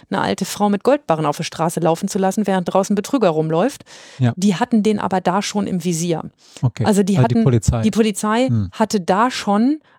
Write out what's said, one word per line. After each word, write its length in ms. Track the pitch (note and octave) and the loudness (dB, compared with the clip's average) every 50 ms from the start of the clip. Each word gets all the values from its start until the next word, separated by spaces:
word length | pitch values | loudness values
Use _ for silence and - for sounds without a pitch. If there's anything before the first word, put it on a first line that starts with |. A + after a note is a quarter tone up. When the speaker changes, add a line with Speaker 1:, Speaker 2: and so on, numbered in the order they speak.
| - - | -12 -8
Speaker 1:
eine 100 | - - | -4 -4
alte 240 | - - - - F#3+ | -2 -2 -2 -2 -4
Frau 240 | - - - G#3 G#3 | -6 -4 -2 0 0
mit 140 | G3+ F#3+ - | 0 0 2
Goldbarren 420 | A#3+ C#4 D4 - - D#3+ D#3 D#3 | 2 0 0 0 -2 -2 0 0
auf 120 | D3 D3 - | -2 -2 -4
der 80 | D#3 | -6
Straße 340 | - - - D#3+ E3+ - F3 | -8 -4 -4 -2 -2 -2 0
laufen 300 | E3 E3+ E3 - - F#3+ | 2 2 0 0 -2 -4
zu 100 | - G3+ | -2 0
lassen, 280 | F#3+ F#3+ F#3+ G#3+ G3+ G3+ | 0 0 0 -2 -2 0
während 260 | F#3+ F#3 F3 - - | 0 -2 0 0 0
draußen 220 | F#3+ G3 - G#3 G#3 | 0 2 0 0 -2
Betrüger 320 | G3 - - C#4 G#3 F3 | -2 -2 -2 0 2 2
rumläuft. 560 | D#3 D#3 D#3 D#3+ D#3+ E3 G3+ C#4 - - - - - - - - - - | 2 2 0 0 0 0 0 0 -2 -6 -18 -20 -20 -20 -20 -14 -4 0
Speaker 2:
Ja. 140 | - A#2+ - | 0 0 0
Speaker 1:
Die 200 | - F3+ G#3 F3 | 2 2 2 2
hatten 280 | D#3 B3 - A#3 A3 G3 | 2 0 0 2 2 2
den 160 | A3 G#3+ - | 2 0 0
aber 220 | - F#3+ - F#3 | -2 -2 -2 -2
da 200 | - F#3+ F3 G3+ | 0 0 0 0
schon 260 | G3 - - G#3 G3 - | -2 -4 -4 -4 -4 -4
im 180 | F#3+ F3 D3+ | -4 -4 -2
Visier. 380 | F#3 E3+ D#3+ E3+ F3 E3 D#3 - - - _ _ _ - - | -2 -2 -2 -2 -2 -4 -4 -6 -10 -16 _ _ _ -8 -2
Speaker 2:
Okay. 220 | - B2 - - - | -2 -2 0 0 0
Speaker 1:
Also 160 | G3+ G#3 F#3+ | 2 2 2
die 160 | G3 F3+ G3+ E3 | 2 2 4 2
Speaker 2:
Also 100 | B2 A#2+ | 4 4
die 80 | B2 | 4
Speaker 1:
hatten, 80 | A#3 A3+ | 2 2
Speaker 2:
Polizei. 360 | D3 A#2 A2+ - - - A#2 | 4 2 2 2 0 0 0
Speaker 1:
die 100 | A2 A3 | 0 0
Polizei 560 | F#3+ G#3 A#3 A3 G3 - - G#3+ G#3+ A#3 C4 B3+ | 2 2 0 0 0 -2 -2 -2 0 0 0 0
Speaker 2:
Hm. 200 | - A2 G2+ F2+ - | 0 -2 -2 -4 -2
Speaker 1:
hatte 260 | - A3 G#3 - G#3 | -2 -2 0 -2 -2
da 320 | E3+ - F3+ G3 A#3 B3+ | 0 0 0 2 0 0
schon, 480 | - - - G#3 G3+ G#3 A#3 C4 D4+ D#4 _ _ _ | -2 -4 -2 0 0 2 2 2 0 -2 _ _ _